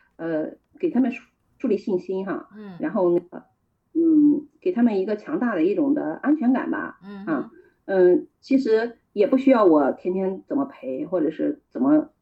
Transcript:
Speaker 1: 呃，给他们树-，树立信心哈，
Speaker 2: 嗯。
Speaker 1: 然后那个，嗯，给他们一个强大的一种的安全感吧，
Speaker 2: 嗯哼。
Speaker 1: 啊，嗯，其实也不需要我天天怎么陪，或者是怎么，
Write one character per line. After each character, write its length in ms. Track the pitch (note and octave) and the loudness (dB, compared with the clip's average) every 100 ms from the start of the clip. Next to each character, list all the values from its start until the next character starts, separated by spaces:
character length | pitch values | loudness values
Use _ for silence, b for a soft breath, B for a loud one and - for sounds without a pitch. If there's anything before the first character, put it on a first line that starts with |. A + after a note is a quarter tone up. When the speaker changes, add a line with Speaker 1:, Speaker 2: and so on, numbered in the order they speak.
| b - | b -12
Speaker 1:
呃， 340 | E3 D#3 D#3+ - _ - | -6 -6 -6 -12 _ -6
给 100 | F3+ | -4
他 80 | A#3+ | 0
们 120 | B3 | -2
树-， 120 | - _ _ _ _ | -4 _ _ _ _
树 80 | B3 | -4
立 80 | G3 | -4
信 200 | - F3+ | -2 -6
心 260 | - F#3+ F#3+ | -4 -8 -6
哈， 240 | D3+ - G#3 | -10 -12 -20
Speaker 2:
嗯。 160 | G3+ F3 | -18 -10
Speaker 1:
然 100 | D#3 | -6
后 180 | G3+ F3 | -2 0
那 80 | F3 | 0
个， 260 | F3 - - _ _ _ _ | -4 -18 -20 _ _ _ _
嗯， 540 | D#4+ E4 D4+ D4 C#4+ - _ | 0 2 4 4 2 -4 _
给 120 | F#3 | -6
他 100 | A#3 | 0
们 160 | A#3+ G3 | 0 0
一 60 | F#3+ | -2
个 100 | G#3 | -6
强 240 | - E4 | -6 -4
大 160 | B3 F#3 | -4 -2
的 80 | |
一 100 | F3 G#3 | -2 0
种 180 | - | 0
的 220 | D3+ D3+ D#3+ | -2 -4 -6
安 140 | B3+ D#4 | -2 0
全 160 | A#3+ | 2
感 180 | C4 - | 0 0
吧， 300 | - - - G3 | -6 -8 -12 -18
Speaker 2:
嗯 200 | G3+ G3+ | -12 -6
哼。 80 | |
Speaker 1:
啊， 180 | C#3 - b b b - | -4 -6 b b b -2
嗯， 420 | G3 F3+ E3+ - _ | 4 4 4 0 _
其 160 | - C4+ | 0 0
实 400 | A3+ A3 A#3+ - _ | 2 0 0 -8 _
也 140 | G#3 G3+ | 0 2
不 100 | C4 | 2
需 120 | C4+ | 4
要 140 | A#3+ | 6
我 300 | G3 D3+ C3+ | 6 4 2
天 200 | A#2+ F3+ | -2 -4
天 300 | F#3+ F#3+ F#3+ - | -4 -4 -6 -6
怎 120 | D3 | -6
么 80 | C#3 | -6
陪， 400 | - B2+ C3 - | -8 -10 -10 -6
或 160 | F3+ | -2
者 100 | D#3 | -2
是 300 | D#3+ D3 - _ | -2 -4 -6 _
怎 120 | - | -2
么， 280 | C4+ D#4 - _ | 2 2 0 _